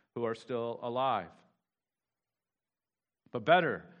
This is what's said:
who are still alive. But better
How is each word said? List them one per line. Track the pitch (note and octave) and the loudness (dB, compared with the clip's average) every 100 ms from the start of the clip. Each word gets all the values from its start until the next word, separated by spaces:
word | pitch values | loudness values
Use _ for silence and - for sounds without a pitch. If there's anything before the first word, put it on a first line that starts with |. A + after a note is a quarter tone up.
| _ | _
who | A#2+ | -4
are | A2+ A2+ | -4 -4
still | - A#2+ A#2 A2+ | -6 -4 -4 -6
alive. | A#2+ B2 C3+ A2 E2 - _ _ _ _ _ _ _ _ _ _ _ _ _ _ _ _ _ _ _ | -4 -2 0 0 -4 -14 _ _ _ _ _ _ _ _ _ _ _ _ _ _ _ _ _ _ _
But | B2 A2 | -4 4
better | F3+ D#3 F#2 - - | 6 6 -2 -8 -20